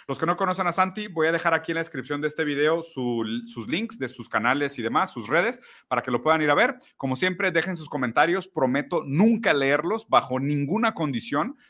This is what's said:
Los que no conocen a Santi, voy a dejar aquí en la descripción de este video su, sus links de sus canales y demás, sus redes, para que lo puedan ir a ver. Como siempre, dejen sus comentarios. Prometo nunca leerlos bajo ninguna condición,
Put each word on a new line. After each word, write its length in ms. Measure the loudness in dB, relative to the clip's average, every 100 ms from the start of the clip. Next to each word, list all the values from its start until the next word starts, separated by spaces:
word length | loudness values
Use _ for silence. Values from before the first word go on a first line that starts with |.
| -8
Los 140 | -4
que 60 | -2
no 100 | 0
conocen 320 | 0 0 -2
a 60 |
Santi, 340 | 0 0 -2 -8
voy 200 | 0 2
a 40 |
dejar 220 | 2 2
aquí 180 | 0 0
en 40 | -4
la 60 |
descripción 380 | -4 -8 -6 -4
de 80 | -4
este 160 | -2
video 380 | -2 2 2 2
su, 420 | -2 -4 -2 0 -2 -4 -8
sus 220 | -10 -4
links 280 | -4 -4 -6
de 100 | -8
sus 180 | -6 -4
canales 500 | 0 2 2 0 -2
y 40 |
demás, 300 | -2 0 -2
sus 160 | -4 0
redes, 320 | 0 0 -4 -16 -20 -4
para 140 | -2
que 80 | 0
lo 100 | 0
puedan 200 | 2 2
ir 100 | 4
a 40 | 4
ver. 220 | 2 0 _ -8
Como 180 | -4 0
siempre, 360 | 0 0 0
dejen 260 | 0 -2 -6
sus 100 | -6
comentarios. 640 | -4 0 2 4 2 -2
Prometo 540 | 0 2 2 0 -4 -2
nunca 480 | 4 4 4 4
leerlos 560 | 4 4 2 0 -4 4
bajo 280 | 2 4 -2
ninguna 560 | 0 0 0 0 0
condición, 640 | 0 -2 -2 -2 -2 -2 -6